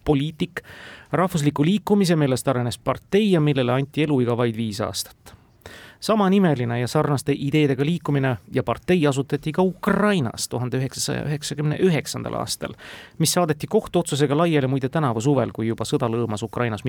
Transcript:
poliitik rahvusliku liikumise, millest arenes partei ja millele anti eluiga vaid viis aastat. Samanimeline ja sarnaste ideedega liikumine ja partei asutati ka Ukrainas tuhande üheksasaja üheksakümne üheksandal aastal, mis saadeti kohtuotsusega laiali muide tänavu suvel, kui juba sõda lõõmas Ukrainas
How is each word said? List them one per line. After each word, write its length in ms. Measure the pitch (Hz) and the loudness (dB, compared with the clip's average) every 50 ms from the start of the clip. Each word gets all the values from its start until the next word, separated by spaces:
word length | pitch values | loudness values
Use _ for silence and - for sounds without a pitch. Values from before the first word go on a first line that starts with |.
| - | 0
poliitik 580 | 151 151 135 147 160 160 - 175 - - - - - - - - - - - - - | 0 2 2 0 -2 -4 -4 -6 -4 -6 -12 -14 -14 -20 -20 -20 -20 -20 -18 -10 -4
rahvusliku 540 | 143 160 185 185 - 151 143 147 143 139 147 | 0 0 0 2 0 0 0 0 2 2 2
liikumise, 500 | 170 208 214 - - 208 202 190 165 170 | 2 2 0 2 2 2 4 4 4 4
millest 320 | 156 147 131 127 117 - | 4 2 2 0 0 0
arenes 320 | 139 127 123 120 120 - - | 0 0 0 -2 -4 -4 -4
partei 520 | - 135 127 - - - 196 202 220 196 | -4 -4 -4 -4 -4 0 2 2 4 4
ja 100 | 180 156 | 4 4
millele 360 | 151 147 135 135 123 120 123 | 4 4 2 2 2 2 2
anti 260 | 139 139 139 - 143 156 | 0 -2 -2 -2 -2 0
eluiga 340 | 151 143 127 120 120 117 | 2 2 2 2 2 2
vaid 200 | 117 123 117 110 | 0 0 0 0
viis 240 | 110 113 110 95 113 | -2 -4 -4 -4 -4
aastat. 540 | 104 92 95 - - - - _ - - - - _ _ _ _ - - - - - - - - | -4 -4 -4 -6 -8 -10 -12 _ -20 -20 -20 -20 _ _ _ _ -20 -20 -20 -20 -20 -20 -20 -8
Samanimeline 800 | - 202 220 214 196 185 196 202 190 160 139 123 120 120 117 123 | -2 0 2 4 4 4 4 4 4 4 4 2 0 -2 -2 -2
ja 80 | 123 | -2
sarnaste 460 | 117 - 156 151 143 143 123 - 143 143 | 0 0 0 2 2 0 0 0 -2 -2
ideedega 480 | - 143 139 151 156 147 135 127 123 143 | 0 0 0 2 2 4 4 2 2 0
liikumine 520 | 156 175 165 - 156 143 139 135 131 123 - - - - | 0 -2 -2 -2 0 0 0 2 0 -2 -2 -6 -6 -4
ja 100 | 131 - | -4 -2
partei 440 | 113 113 - - - 180 175 147 | -2 -4 -4 0 0 2 2 2
asutati 440 | 143 127 139 135 - 147 143 - 156 | 2 2 0 -2 -2 -4 -4 -4 -4
ka 100 | 147 180 | -2 0
Ukrainas 880 | 185 185 180 - - 208 - 196 208 208 202 175 120 110 - - - - | 0 0 -2 -2 0 0 2 2 2 2 2 0 -2 -2 -4 -8 -8 -6
tuhande 280 | 127 117 123 120 127 | -4 -4 -4 -2 -2
üheksasaja 500 | 131 135 123 - - - 139 127 123 - | -2 -2 -4 -4 -6 -4 -4 -4 -4 -4
üheksakümne 500 | 143 151 143 - - - 147 151 151 151 | -4 -6 -4 -6 -6 -6 -2 -2 -2 0
üheksandal 560 | - 185 190 160 127 - - - 117 117 117 120 117 | 2 2 2 2 2 -2 -4 -8 -8 -6 -6 -6 -6
aastal, 340 | 117 - - - - - - - - - - - - - _ - | -6 -6 -6 -8 -8 -10 -12 -12 -18 -18 -18 -20 -20 -12 _ -2
mis 120 | 160 - - | 0 2 2
saadeti 340 | 180 175 156 151 151 - - | 2 2 0 0 -4 -4 0
kohtuotsusega 680 | - 214 - - - 175 170 - 151 135 151 131 143 | 0 0 0 0 -2 -2 0 0 0 0 2 2 2
laiali 300 | 156 175 170 156 143 131 | 2 2 2 2 2 2
muide 220 | 127 139 131 131 123 | 2 0 -2 -2 -2
tänavu 320 | - 160 151 123 110 110 | -2 0 0 0 0 0
suvel, 320 | 110 147 143 127 113 - - | 2 2 2 2 0 -2 -4
kui 140 | - 113 113 | -4 -2 -2
juba 160 | 113 - 110 | -2 -4 -4
sõda 240 | - 147 - 123 113 | -2 -2 0 0 0
lõõmas 320 | 113 120 117 110 107 104 117 | 0 0 -2 -2 -4 -4 -6
Ukrainas 380 | 110 - 120 120 117 107 101 - | -6 -4 -4 -4 -2 -4 -4 -4